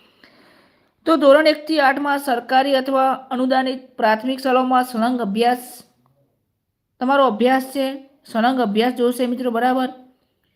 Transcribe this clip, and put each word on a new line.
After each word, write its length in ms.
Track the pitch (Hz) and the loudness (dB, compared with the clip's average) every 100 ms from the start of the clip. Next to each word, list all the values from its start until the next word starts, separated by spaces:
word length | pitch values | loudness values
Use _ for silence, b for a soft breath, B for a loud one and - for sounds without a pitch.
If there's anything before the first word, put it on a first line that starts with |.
| b b b b b b b b b b - | b b b b b b b b b b -2
તો 60 | 320 | 4
ધોરણ 380 | 285 294 311 302 | 6 6 4 0
એકથી 300 | 302 311 262 | -2 0 0
આઠમાં 400 | 269 285 285 285 | 0 -2 -4 -2
સરકારી 540 | 240 233 262 269 262 | -4 0 0 2 0
અથવા 280 | 262 262 262 254 - | 0 0 0 -2 -6
અનુદાનિત 520 | 247 262 262 262 262 - - | -4 0 0 -2 -6 -12 -2
પ્રાથમિક 420 | 220 220 254 262 | 0 0 -2 -4
શાળાઓમાં 460 | 269 254 254 254 247 | 0 0 2 0 0
સળંગ 400 | 233 233 254 208 | -2 -2 -2 -2
અભ્યાસ, 380 | 214 240 247 - - - _ _ _ _ _ _ _ _ _ _ - | 0 0 0 -6 -20 -20 _ _ _ _ _ _ _ _ _ _ -6
તમારો 220 | 254 277 254 | 0 2 2
અભ્યાસ 400 | 208 247 262 262 | 2 2 0 -2
છે, 180 | 285 262 277 - _ | -6 -6 -8 -16 _
સળંગ 360 | - 226 233 254 | -8 -2 0 0
અભ્યાસ 320 | 220 214 247 247 | 0 0 0 0
જોશે 280 | 240 247 247 | -2 0 -4
મિત્રો, 220 | 240 247 | -4 -4
બરાબર. 380 | 226 254 254 254 - - _ _ _ _ | -2 0 0 -2 -8 -20 _ _ _ _